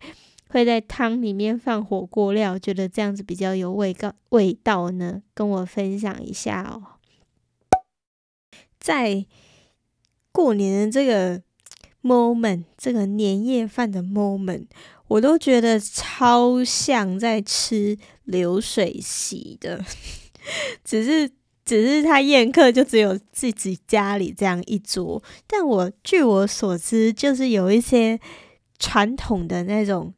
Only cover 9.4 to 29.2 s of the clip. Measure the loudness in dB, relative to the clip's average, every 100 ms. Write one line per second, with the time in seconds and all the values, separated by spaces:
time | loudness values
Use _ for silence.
9.4 | _ _ _ _ _ _ _ _ _ 0
10.4 | 2 2 0 0 0 2 2 2 0 -4
11.4 | _ _ -20 -20 _ _ 2 4 4 2
12.4 | 0 -2 -6 -8 -4 -2 -2 0 0 0
13.4 | 0 -2 -2 -4 -4 -4 -4 -2 -2 -2
14.4 | -4 -8 -10 -20 -20 _ 0 2 4 4
15.4 | 4 4 4 2 -2 -10 -10 2 4 6
16.4 | 4 2 0 -2 0 0 0 -2 -2 -2
17.4 | -2 -4 -2 0 0 -2 -10 _ -4 -2
18.4 | 0 -2 -2 -2 -2 -4 -10 -8 -8 -10
19.4 | -14 -14 -12 -10 -12 -14 -16 -16 -20 _
20.4 | -12 -8 -8 -10 -4 -2 0 0 0 _
21.4 | _ _ 0 2 4 2 4 4 6 4
22.4 | 4 6 6 6 4 4 2 0 _ -6
23.4 | -6 -4 -6 -8 0 0 0 -2 -4 -2
24.4 | -2 -2 -4 -6 -4 -8 -6 -8 -10 -20
25.4 | -6 -2 2 2 0 -6 0 4 4 4
26.4 | 2 -2 -2 -2 0 2 2 2 0 0
27.4 | 0 2 4 2 4 2 2 0 -8 -20
28.4 | -20 _ _ -10 -2 0 0 -2